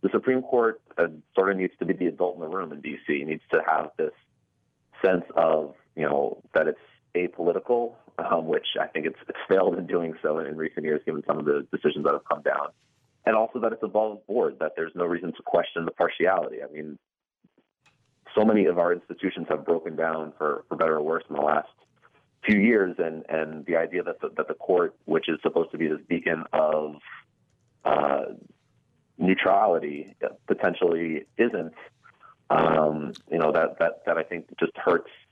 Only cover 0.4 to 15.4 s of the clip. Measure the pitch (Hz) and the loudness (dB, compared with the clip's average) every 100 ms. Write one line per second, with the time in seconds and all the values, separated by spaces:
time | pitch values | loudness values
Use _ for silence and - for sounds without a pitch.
0.4 | 127 123 113 110 _ - 85 78 - - | 2 2 2 0 _ -2 -2 -2 -6 0
1.4 | 95 95 92 _ 85 90 85 - 90 90 | 2 2 -2 _ -4 0 -2 0 -4 -2
2.4 | 80 92 87 73 71 69 - 73 71 78 | -8 -6 -8 -10 -12 -12 -4 -4 -4 -8
3.4 | _ 80 82 78 78 - 80 - _ _ | _ 0 2 0 -2 -4 -4 -4 _ _
4.4 | _ _ _ _ _ - 95 92 85 - | _ _ _ _ _ -2 2 2 0 2
5.4 | 82 80 73 - _ - 76 71 69 - | 4 4 0 -10 _ -4 -2 0 0 -4
6.4 | - - 78 73 - _ _ - 90 - | -2 0 0 -2 -10 _ _ -4 -4 -2
7.4 | 85 98 - 120 117 - - - 82 85 | 0 0 0 -2 -2 -8 -16 -8 -2 -2
8.4 | 80 76 - - 78 - 78 - - - | 0 -2 -2 -4 -4 -4 -6 -6 -12 -12
9.4 | - 95 92 85 87 90 82 80 78 78 | 0 2 4 0 -2 -2 -2 -4 -2 -2
10.4 | 73 78 80 - 78 76 - 78 71 73 | -4 -6 -6 -6 -2 -2 -2 -6 -2 -2
11.4 | 73 73 71 - 76 76 71 73 - 76 | 0 0 -2 -2 -2 0 0 -2 -2 -2
12.4 | 71 69 71 _ _ _ _ _ - 110 | 0 -2 -4 _ _ _ _ _ 0 2
13.4 | 110 127 110 110 107 98 127 104 _ 113 | 0 -2 -4 -2 -2 0 0 -4 _ 0
14.4 | 85 - 78 - 82 90 85 87 87 80 | 0 0 -6 -4 -8 -2 -2 -2 -4 -10